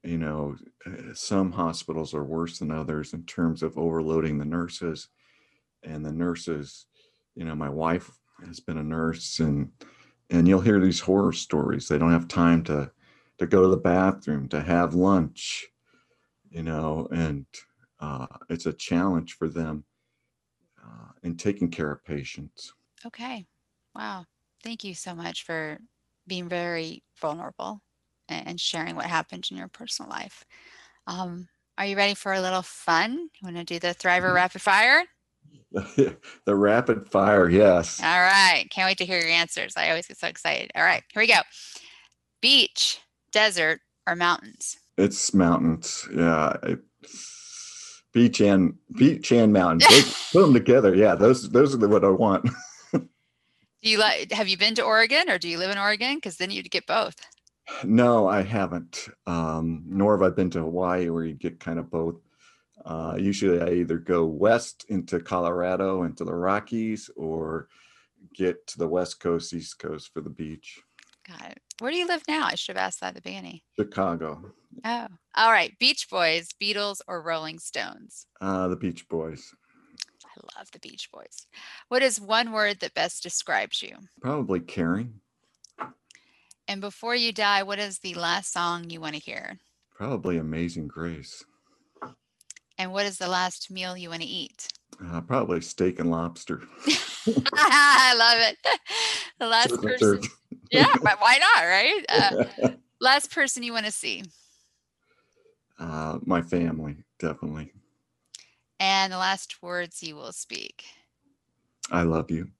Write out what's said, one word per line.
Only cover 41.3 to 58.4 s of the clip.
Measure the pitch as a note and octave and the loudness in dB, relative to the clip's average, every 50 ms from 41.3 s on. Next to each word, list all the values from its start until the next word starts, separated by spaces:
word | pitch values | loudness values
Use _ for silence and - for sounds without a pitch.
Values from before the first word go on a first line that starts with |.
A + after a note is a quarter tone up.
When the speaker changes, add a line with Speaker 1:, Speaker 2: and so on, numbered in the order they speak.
| A3+ F3+ D3+ - - - - - - - - - - - _ _ _ _ _ _ _ _ | 4 4 4 0 -10 -20 -20 -18 -20 -20 -20 -20 -20 -20 _ _ _ _ _ _ _ _
Speaker 2:
Beach, | - B3 C#4 C4+ A#3+ - _ - - - - - _ _ _ _ _ _ | 2 4 4 4 4 2 _ -2 -2 -2 -2 -6 _ _ _ _ _ _
desert, | - G#3+ G#3+ G#3+ F#3+ F3 D#3+ D#3 D#3+ - _ _ _ _ _ - | 0 2 2 2 2 0 0 0 0 -4 _ _ _ _ _ -6
or | F3 | -2
mountains? | E3+ F3 F3 F3 - - A3 - _ - - - _ _ _ _ - | 0 0 0 0 0 -4 -16 -18 _ -12 -12 -12 _ _ _ _ 0
Speaker 1:
It's | - - G2 - - - - | 0 0 0 -2 -4 0 2
mountains. | G2 F2+ E2+ E2+ - - E2 E2 - - - - - - - | 4 4 4 4 4 2 0 0 -2 -4 -10 -10 -10 -12 -8
Yeah. | - D#2 E2+ E2 E2 D#2 D#2 - - - - | -2 2 2 4 4 4 2 0 0 -2 -4
I, | - - - - _ _ _ _ - - - - - - - - - - - - - - - - - - - _ _ _ | -4 -4 -4 -8 _ _ _ _ -20 -20 -18 -18 -18 -18 -20 -20 -20 -18 -18 -18 -18 -18 -18 -20 -20 -20 -20 _ _ _
beach | A#2 A#2+ A#2 - - | 4 4 4 6 4
and, | A2 G2+ G2 F#2+ F#2 E2 - - _ _ - - | 4 6 6 6 4 2 0 -4 _ _ 2 4
beach | B2+ D3 C#3 - - - | 4 4 4 2 0 4
and | B2+ A#2+ A2+ G#2+ G#2 | 4 6 6 8 6
mountains. | G2 F2+ F2 E2 E2 E2 - | 6 4 4 4 6 8 10
Those, | A2 C#3 C#3 - - - - - | 10 10 8 6 -2 -8 -10 2
Speaker 2:
<laughs> | - | 6
Speaker 1:
put | E3+ G3 D#3+ | 6 8 8
'em | C3 | 8
together. | A#2+ - - B2 C3+ A2+ G2 F#2 | 6 8 8 6 8 8 6 6
Yeah, | F#2+ G#2+ G#2 F2 | 8 6 6 6
those, | E2+ G2+ A2+ C3 B2+ A#2 G2 | 6 6 6 6 4 0 2
those | A2 A#2+ C#3+ C#3+ C3+ | 6 6 6 6 4
are | B2 | 2
the, | A2 G2+ | 4 6
what | G#2+ G2+ F#2 | 6 6 6
I | G2+ | 6
want. | F#2+ F#2 A2+ G#2+ G2 - - A#2+ - - - - | 4 4 4 2 2 2 0 -2 -4 -4 -18 -20
<laughs> | - - - _ - B3 - - _ _ _ _ _ _ _ _ _ _ _ _ _ _ | -20 -20 -16 _ -4 -4 -4 -4 _ _ _ _ _ _ _ _ _ _ _ _ _ _
Speaker 2:
Do | - A3 | 0 0
you | A3 G3+ | 2 4
like, | G#3+ G#3+ - D2+ C3+ - | 4 2 2 0 -4 -4
have | G3+ G#3 A3 F#3+ | -4 -4 -2 -2
you | F#3+ F3 | 0 0
been | G3+ G#3+ A3+ | 0 0 2
to | A3+ - | 0 0
Oregon, | - A3 A3 A3+ A3 C4+ D#4 F4+ F4 | 2 4 4 4 4 4 2 2 2
or | A#3 F3+ | 0 -2
do | E3+ F3 | -2 -4
you | E3+ E3+ | -4 -4
live | F3+ F#3+ | -4 -4
in | G3+ G3+ | -2 -2
Oregon? | G3 G3+ G#3 G3+ A#3 B3+ C#4 D#4+ | 0 -2 0 0 -2 -4 -4 -6
'Cause | - F#3+ E3+ - | -8 -10 -8 -6
then | - F#3 | -8 -6
you'd | G3 G3 - F3+ | -6 -10 -10 -6
get | - F#3 - - | -6 -6 -4 0
both. | D#3+ - G#2+ - - _ - - _ _ _ _ _ _ _ - - - - | -2 -2 -2 -2 -6 _ -20 -20 _ _ _ _ _ _ _ -14 -12 -8 -2
Speaker 1:
No, | F#2 A2 A#2 B2 A#2+ A#2+ A2+ G2+ F#2+ | 2 4 6 6 6 6 6 4 4
I | G2+ G#2 | 2 2